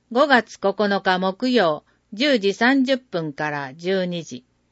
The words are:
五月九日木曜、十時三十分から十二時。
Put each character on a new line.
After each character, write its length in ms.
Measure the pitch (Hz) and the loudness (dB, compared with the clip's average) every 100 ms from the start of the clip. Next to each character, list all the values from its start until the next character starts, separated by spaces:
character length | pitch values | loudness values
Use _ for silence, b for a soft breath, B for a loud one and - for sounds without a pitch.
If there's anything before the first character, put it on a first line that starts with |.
| - | -4
五 140 | 240 294 | 0 4
月 320 | 254 - - | 2 0 -4
九 160 | 196 | -2
日 460 | 190 208 196 185 185 | 0 0 0 0 0
木 300 | 190 190 254 | -2 -2 0
曜、 340 | 247 175 151 - _ _ | 2 2 0 -8 _ _
十 260 | 202 294 254 | -2 0 2
時 140 | 196 | 0
三 300 | 196 233 277 | 0 2 2
十 140 | 254 262 | 2 -2
分 360 | _ 175 156 | _ -6 -6
か 180 | 143 151 | -6 -6
ら 220 | 147 135 147 | -6 -10 -8
十 300 | 175 190 180 | -4 -2 -2
二 180 | 175 | -6
時。 200 | 156 123 _ _ _ | -10 -16 _ _ _